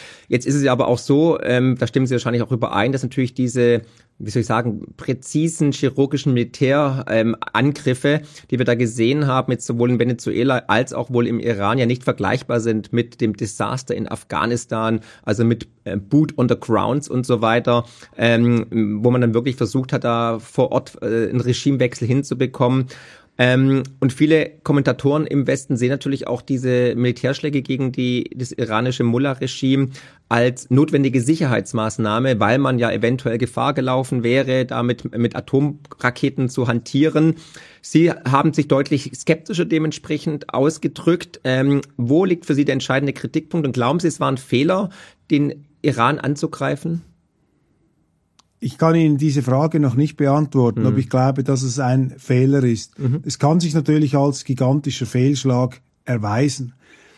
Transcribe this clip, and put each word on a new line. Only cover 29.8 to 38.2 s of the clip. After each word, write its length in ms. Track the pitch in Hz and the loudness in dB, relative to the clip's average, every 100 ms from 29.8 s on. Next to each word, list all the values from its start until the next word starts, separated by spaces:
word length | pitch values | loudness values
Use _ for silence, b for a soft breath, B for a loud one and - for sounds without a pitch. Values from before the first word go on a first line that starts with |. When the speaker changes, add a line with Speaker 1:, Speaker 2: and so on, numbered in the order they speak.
| 131 B B B - | 0 B B B -2
Speaker 1:
als 420 | 117 123 127 - | 2 2 0 2
notwendige 520 | 127 156 147 135 127 | 2 4 2 2 2
Sicherheitsmaßnahme, 1200 | 117 160 143 110 - 113 110 - 110 110 131 110 | 2 2 0 0 -2 -4 -2 -2 0 0 0 2
weil 160 | 107 131 | 2 2
man 220 | 135 123 | 2 2
ja 120 | 117 | 0
eventuell 460 | 107 117 127 123 113 | 0 0 0 -2 -2
Gefahr 360 | 120 - 131 | -4 -2 -2
gelaufen 500 | 139 127 127 131 127 | -2 0 -2 -2 -2
wäre, 420 | 117 131 131 131 123 | 0 2 2 0 0
da 180 | 120 | -2
mit, 340 | 120 120 - 117 | -2 -2 -6 -2
mit 200 | 117 - | -2 -2
Atomraketen 1120 | - 135 147 147 - - 123 - 139 135 127 | -2 0 0 -2 -14 -6 -4 -2 -2 -2 -4
zu 180 | 135 117 | -2 -2
hantieren. 680 | 117 - 135 156 151 160 156 B B B B | -2 -2 0 2 4 2 0 B B B B
Sie 300 | - 160 170 | 0 4 4
haben 400 | - | 2